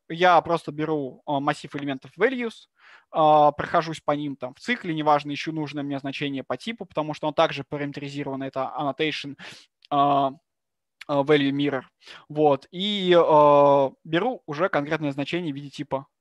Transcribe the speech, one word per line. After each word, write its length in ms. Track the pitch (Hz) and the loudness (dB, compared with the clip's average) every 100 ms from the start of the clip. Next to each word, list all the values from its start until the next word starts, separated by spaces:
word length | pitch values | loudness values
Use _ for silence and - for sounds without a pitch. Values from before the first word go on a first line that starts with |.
| - | -12
я 320 | 165 180 165 | 0 4 4
просто 300 | 156 170 - | 4 -2 -4
беру, 480 | 147 156 156 131 - - | -6 -2 -2 -4 -10 -6
а, 120 | 139 | -4
массив 340 | 147 147 151 147 | -2 -4 -6 -8
элементов 360 | 143 135 135 160 | -8 -8 -10 -2
values, 480 | 233 254 233 - _ _ _ - _ | -2 -2 -8 -10 _ _ _ -20 _
а, 400 | 165 156 151 147 | 2 4 6 6
прохожусь 480 | 147 160 175 160 160 | 2 -2 -2 -2 -6
по 120 | - | -4
ним 220 | 147 147 135 | -4 -6 -10
там 180 | 127 - | -14 -10
в 40 | |
цикле, 320 | - 247 180 156 | -6 -6 -4 -2
неважно, 380 | 151 147 143 | 2 2 0
ищу 200 | 143 165 | -8 -8
нужное 300 | 156 143 147 | -8 -8 -8
мне 160 | 143 139 | -8 -8
значение 440 | 139 - 143 135 | -8 -8 -6 -6
по 140 | - 127 | -8 -8
типу, 280 | 226 240 190 | -8 -12 -10
потому 280 | - 151 | -6 -6
что 140 | 147 156 | -6 -4
он 60 | - | 2
также 280 | 156 143 | 2 0
параметризирован, 800 | 135 147 143 143 143 139 143 135 | -8 -8 -8 -8 -10 -8 -8 -6
это 300 | 135 135 131 131 | -6 -6 -6 -4
annotation, 580 | 143 - 156 - 143 135 - - _ _ - | -4 -2 -4 -4 -10 -14 -18 -20 _ _ -4
а, 400 | 143 143 139 139 135 _ _ _ _ _ - - | 2 2 2 0 -4 _ _ _ _ _ -16 -4
а, 160 | 143 | -2
value 280 | 139 151 139 | 2 2 2
mirror. 320 | 139 143 131 - _ - - - | -2 -2 -4 -6 _ -20 -20 -10
Вот. 380 | 151 151 139 _ | 0 2 2 _
И, 440 | 175 202 208 185 175 | -8 -4 -2 4 6
а, 760 | 156 151 147 143 143 139 135 - 165 | 6 6 8 8 6 6 2 -4 -4
беру 380 | 165 233 247 - | -2 -2 -4 -8
уже 220 | 147 190 | -4 -2
конкретное 420 | 147 143 160 147 | -2 -2 -4 -4
значение 400 | 139 139 170 170 | -6 -6 -6 -6
в 40 | 139 | -8
виде 120 | 143 | -12
типа 360 | - 143 135 139 _ | -12 -8 -8 -8 _